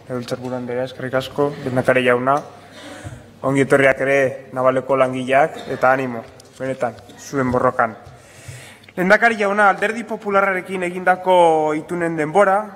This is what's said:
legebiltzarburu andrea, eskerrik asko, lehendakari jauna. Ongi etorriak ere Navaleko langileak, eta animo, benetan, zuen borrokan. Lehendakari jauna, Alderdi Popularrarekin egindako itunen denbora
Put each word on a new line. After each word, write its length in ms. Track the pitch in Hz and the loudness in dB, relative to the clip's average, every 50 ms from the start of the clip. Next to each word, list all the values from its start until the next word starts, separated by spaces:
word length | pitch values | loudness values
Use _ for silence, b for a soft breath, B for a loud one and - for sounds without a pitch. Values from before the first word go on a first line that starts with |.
| _ | _
legebiltzarburu 520 | - 127 123 120 - 131 123 123 127 127 | -10 -10 -10 -8 -8 -10 -10 -8 -10 -8
andrea, 280 | 127 123 120 120 123 127 | -8 -8 -8 -6 -6 -8
eskerrik 300 | 131 - - 131 127 127 131 | -8 -10 -10 -10 -4 -4 -4
asko, 320 | 131 - - - 143 143 147 - 143 | -4 -4 -2 -2 -2 -2 -2 -6 -8
lehendakari 400 | 131 123 131 120 - 127 127 127 | -4 -2 0 2 2 2 4 4
jauna. 280 | 123 123 123 127 135 139 151 147 - - - B B B B B B B B B B B B B B - - - | 2 2 2 2 0 0 0 -2 -8 -20 -20 B B B B B B B B B B B B B B -18 -6 -4
Ongi 200 | 131 139 139 135 | -2 0 0 2
etorriak 360 | - 147 135 135 135 131 131 | 4 4 4 4 4 2 2
ere 180 | 135 135 139 139 135 127 113 - - - 135 | 0 0 2 2 2 0 -2 -8 -14 -10 -6
Navaleko 400 | 131 127 131 131 131 127 - 139 | 0 2 2 2 2 0 0 2
langileak, 600 | 131 131 127 127 131 127 123 131 135 151 160 - - - - 135 | 2 2 0 0 -6 -2 2 4 4 4 2 -2 -12 -10 -10 -2
eta 180 | 123 127 127 | 2 2 2
animo, 320 | 131 135 135 127 120 113 - - - - - - - - | 4 2 0 -6 -6 -10 -12 -14 -20 -20 -20 -20 -14 -10
benetan, 360 | 131 131 131 - - - - - - - - - | -8 -8 -4 -4 -4 -6 -6 -10 -20 -20 -20 -20
zuen 320 | - - - 139 127 127 | -16 -6 -4 -2 0 0
borrokan. 440 | 123 123 127 127 123 - 120 113 107 - - - B B B B B B B B B B B B B B B B B | 0 2 2 2 2 2 0 -2 -2 -12 -20 -20 B B B B B B B B B B B B B B B B B
Lehendakari 420 | 185 180 190 208 208 226 233 226 202 | -4 4 4 4 4 4 0 2 0
jauna, 280 | 208 196 202 214 208 196 | -2 0 2 4 4 4
Alderdi 320 | 185 - 196 214 220 233 214 - | 4 2 -2 -4 -4 -6 -8 -10
Popularrarekin 760 | 226 214 - 202 196 196 196 196 190 185 - - 190 190 180 | -12 -8 -6 0 2 2 2 2 -2 -4 -6 -6 -6 -6 -6
egindako 500 | 175 175 185 185 180 185 180 - 185 185 180 175 165 160 156 151 156 151 | -6 -6 -2 0 0 0 2 2 2 4 6 6 6 4 2 0 0 -2
itunen 420 | 156 156 - 180 175 170 165 170 | -4 -6 -8 -6 -4 -4 -4 -2
denbora 420 | 160 151 151 151 196 202 190 190 208 214 208 196 | -4 -4 0 2 2 4 4 2 0 -2 -6 -16